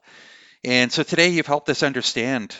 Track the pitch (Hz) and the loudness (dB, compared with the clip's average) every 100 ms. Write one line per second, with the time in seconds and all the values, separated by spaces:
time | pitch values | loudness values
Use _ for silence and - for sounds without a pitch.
0 | _ - - - - _ 127 123 123 160 | _ -20 -20 -20 -20 _ 0 2 2 0
1 | 147 160 175 170 143 143 - 123 147 131 | 0 2 4 2 0 -2 0 -2 -2 -2
2 | - - 120 131 101 - | -2 -2 -2 -4 -6 -12